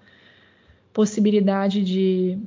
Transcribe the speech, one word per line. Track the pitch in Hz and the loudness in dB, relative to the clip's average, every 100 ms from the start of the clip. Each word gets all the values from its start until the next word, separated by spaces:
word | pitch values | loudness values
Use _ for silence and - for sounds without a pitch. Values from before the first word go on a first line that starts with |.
| _ _ - _ _ _ _ _ _ | _ _ -20 _ _ _ _ _ _
possibilidade | - 208 220 208 208 196 196 196 202 | -2 0 0 2 2 2 0 0 -2
de, | 185 190 190 185 185 190 | -2 0 0 0 -2 -4